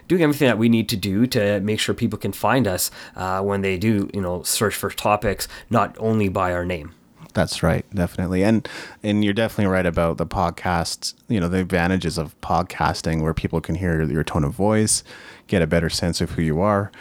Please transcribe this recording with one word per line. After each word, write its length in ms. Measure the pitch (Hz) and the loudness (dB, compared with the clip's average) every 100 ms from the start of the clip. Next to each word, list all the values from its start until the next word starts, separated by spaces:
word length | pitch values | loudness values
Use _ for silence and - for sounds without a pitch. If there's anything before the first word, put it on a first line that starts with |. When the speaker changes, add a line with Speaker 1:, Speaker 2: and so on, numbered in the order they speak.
| - | 0
Speaker 1:
doing 160 | 180 | 2
everything 240 | 151 139 131 | 4 4 2
that 100 | 107 | 4
we 120 | 117 | 4
need 200 | 117 107 | 4 2
to 60 | 104 | -2
do 300 | 98 95 123 | -2 0 2
to 320 | 120 101 104 | 2 2 0
make 200 | 104 107 | 0 -2
sure 140 | - | -2
people 240 | - 113 107 | -2 -2 -2
can 140 | 104 | -6
find 360 | - 104 131 104 | -2 2 2 2
us, 220 | 90 - - - - | 0 -4 -8 -16 -6
uh, 260 | 92 95 | -4 -2
when 200 | 101 98 | 0 0
they 160 | 98 92 | 0 0
do, 320 | 107 104 - | 2 2 0
you 80 | 101 | -2
know, 200 | 90 87 | -4 -4
search 300 | - - 104 | -4 0 0
for 160 | - 98 | 0 -6
topics, 580 | - 110 104 107 95 - - - | -2 0 2 0 -4 -6 -12 -2
not 260 | 113 101 - | 0 0 0
only 300 | 110 110 98 | 0 2 2
by 240 | 98 90 | 2 0
our 120 | 87 90 | 0 -2
name. 280 | 85 73 - _ - - | -4 -8 -16 _ -20 -6
Speaker 2:
That's 280 | - 80 - | -2 0 0
right, 240 | 85 - - | 0 0 -2
definitely. 500 | 98 87 - 90 92 | -2 -2 -2 -2 2
And, 240 | 101 110 - - - - | 4 4 0 -10 -16 -8
and 200 | 107 104 | 0 2
you're 100 | 104 101 | 2 2
definitely 360 | 113 - 98 | 0 2 2
right 140 | 92 90 | 2 2
about 320 | 87 85 73 | 2 0 0
the 80 | 82 | -4
podcast, 880 | 101 87 - 92 85 80 - - - - | 0 -2 -2 -2 0 -2 -6 -10 -10 -4
you 120 | 110 | -2
know, 80 | 85 | 0
the 120 | 92 | 0
advantages 580 | 90 90 85 92 82 82 | 0 0 2 0 0 -4
of 220 | 78 - | -6 -8
podcasting 800 | - 85 87 - 76 82 85 80 | -2 0 -2 -2 -2 -2 -2 0
where 120 | 78 82 | 0 -2
people 260 | 92 82 | -2 -2
can 140 | - 82 | -2 -2
hear 260 | 92 80 | 0 0
your 200 | 78 78 | 0 0
tone 200 | 78 - | 0 0
of 100 | 71 | 0
voice, 500 | - 101 110 107 - - - - - - | 0 0 2 2 0 -4 -18 -20 -16 -2
get 140 | 98 | 0
a 60 | 80 | 2
better 220 | 85 80 | 2 0
sense 320 | - 90 80 | -2 -2 -2
of 100 | 82 | -2
who 100 | - | 0
you 180 | 80 78 | 0 2
are, 300 | 104 101 101 - | 2 2 0 -8